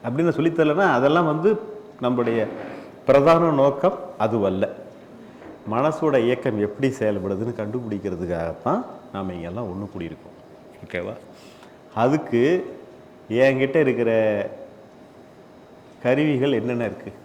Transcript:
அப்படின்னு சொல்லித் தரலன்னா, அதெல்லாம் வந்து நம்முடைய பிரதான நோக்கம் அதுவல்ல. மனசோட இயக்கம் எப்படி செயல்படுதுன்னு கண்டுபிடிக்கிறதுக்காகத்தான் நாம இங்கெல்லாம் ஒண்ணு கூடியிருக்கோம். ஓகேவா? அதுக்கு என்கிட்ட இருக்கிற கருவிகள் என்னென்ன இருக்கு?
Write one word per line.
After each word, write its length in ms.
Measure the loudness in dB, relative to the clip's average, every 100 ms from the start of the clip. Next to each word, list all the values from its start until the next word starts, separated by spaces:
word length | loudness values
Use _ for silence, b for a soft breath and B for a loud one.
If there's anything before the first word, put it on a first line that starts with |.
அப்படின்னு 260 | -4 0 0
சொல்லித் 280 | 2 0 2
தரலன்னா, 340 | 2 4 4
அதெல்லாம் 340 | 4 4 4 2
வந்து 320 | 2 2 0 -4 -14 -18 -4
நம்முடைய 460 | -2 0 0 0 -2 B B B B B 4
பிரதான 440 | 6 8 6 4
நோக்கம் 480 | 4 4 4 0 -2 -12 -4
அதுவல்ல. 540 | -2 2 0 0 -2 -4 -16 -20 -20 -20 B B B B -4
மனசோட 480 | 0 0 0 2 2
இயக்கம் 420 | 2 0 -2 -2
எப்படி 340 | -4 0 -2 0
செயல்படுதுன்னு 560 | -2 -2 -4 -4 -4 -6
கண்டுபிடிக்கிறதுக்காகத்தான் 1300 | -6 -6 -6 -6 -6 -6 -4 -4 -4 -4 -2 -2 -4 -16 -12
நாம 200 | -10 -8
இங்கெல்லாம் 340 | -8 -10 -8 -8
ஒண்ணு 220 | -10 -10 -10
கூடியிருக்கோம். 400 | -10 -12 -18 -20 -20 -20 -20 -20 -10
ஓகேவா? 280 | -8 -8 -12 -18 B B B B B -10
அதுக்கு 800 | 0 2 0 0 2 2 0 -4 -14 -20 -20 -20 -20 -4
என்கிட்ட 480 | 4 4 4 2 2
இருக்கிற 720 | 2 2 2 2 2 0 -4 -10 -18 -20 -20 -20 -20 -20 -20 -20 -20 -20 -20 -20 -20 -4
கருவிகள் 500 | 0 2 2 2 0
என்னென்ன 320 | 0 -2 -2
இருக்கு? 280 | -4 -6 -14 -16